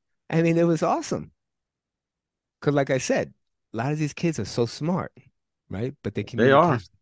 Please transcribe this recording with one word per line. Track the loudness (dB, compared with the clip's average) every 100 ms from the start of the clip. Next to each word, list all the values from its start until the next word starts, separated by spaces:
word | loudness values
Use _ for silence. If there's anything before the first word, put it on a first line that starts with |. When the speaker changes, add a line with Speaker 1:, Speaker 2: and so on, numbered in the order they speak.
| _ _ -4
Speaker 1:
I | 2
mean, | 4 4
it | 4
was | 2
awesome. | 0 -2 -2 -8 -8 _ _ _ _ _ _ _ _ _ _ _ _ -6
'Cause | -2
like | 0 2
I | 0
said, | 0 -2 -2 _ _ _ _
a | -6
lot | -4
of | -2
these | -4
kids | -2 -4 -4
are | -6
so | -2 -2
smart, | -2 -4 -4 -6 -12 -20 _ _ _ -12
right? | -8 -8 -8
But | -8
their | -8 -6
Speaker 2:
They | 2 6
are. | 6
Speaker 1:
communication, | 6 2 -4 _